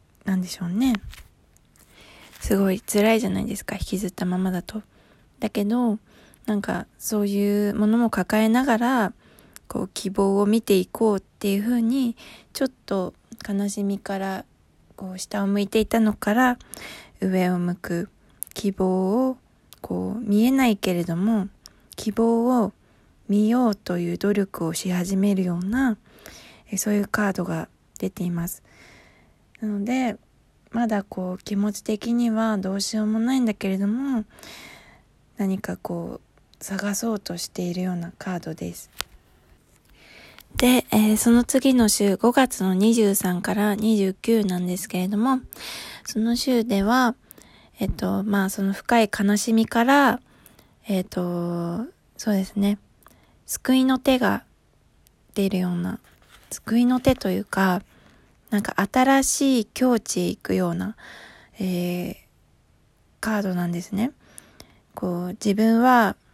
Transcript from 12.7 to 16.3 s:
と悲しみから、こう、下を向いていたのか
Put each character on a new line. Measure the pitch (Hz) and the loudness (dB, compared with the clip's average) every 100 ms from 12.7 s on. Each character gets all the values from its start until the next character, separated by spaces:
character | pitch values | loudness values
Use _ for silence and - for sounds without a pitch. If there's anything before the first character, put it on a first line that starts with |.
| - | -4
と | - 196 180 - - - - | -6 -4 -4 -8 -20 -16 -6
悲 | 202 202 | -4 -4
し | 202 | -2
み | 202 196 | -4 -4
か | - 196 | -6 -6
ら、 | 196 190 - _ _ _ _ - | -6 -8 -10 _ _ _ _ -16
こ | 190 | -12
う、 | 185 | -12
下 | - 208 | -8 -4
を | 196 | 0
向 | 202 | 0
い | 202 | 0
て | 220 | 0
い | 214 | 2
た | 226 | 2
の | 220 | 2
か | 208 - | 0 0